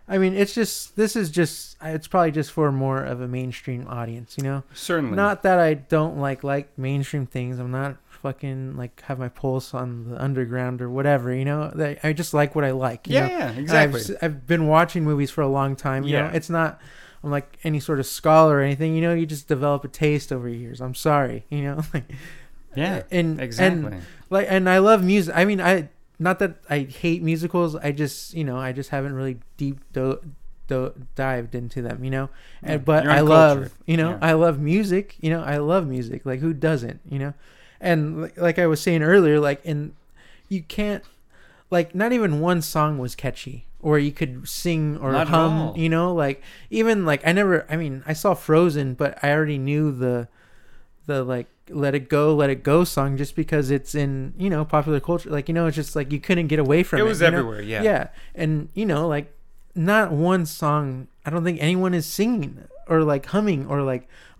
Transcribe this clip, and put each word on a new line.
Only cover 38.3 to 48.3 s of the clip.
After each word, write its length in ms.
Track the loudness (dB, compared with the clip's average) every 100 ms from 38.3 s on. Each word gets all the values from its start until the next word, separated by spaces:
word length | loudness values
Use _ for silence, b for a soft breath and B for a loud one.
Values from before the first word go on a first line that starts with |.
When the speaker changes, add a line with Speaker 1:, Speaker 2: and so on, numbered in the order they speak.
| 0
Speaker 1:
like 220 | 0 4
I 80 | 2
was 140 | 2
saying 200 | 2 2
earlier, 380 | 6 6 8 4
like, 260 | 4 0 -4
in, 280 | -6 -6 -14 _ b b b _
you 120 | -8
can't, 420 | -6 -4 -4 -4 -10 _ _ b b b _
like, 240 | 0 0 0
not 160 | 0
even 260 | 2 2 2
one 220 | 2 0
song 360 | 0 0 0 0
was 160 | -6 -6
catchy 500 | -6 -6 -12 -14 -14 -6
or 160 | 2 2
you 140 | 2
could 360 | -2 -6 -6 -10
sing 500 | -6 -2 0 0 -2
or 160 | 0
Speaker 2:
Not 80 | 0
at 60 | 2
Speaker 1:
hum, 240 | 4 4 2
Speaker 2:
all. 160 | -2 -2
Speaker 1:
you 100 | 0
know? 240 | 2 0
Like, 300 | 0 -2 -4 B B B
even, 360 | 0 2 2 2
like, 200 | 2 2
I 60 |
never, 340 | 4 4 2 0
I 80 | -4
mean, 260 | -4 -6 -6
I 80 |
saw 200 | -2 0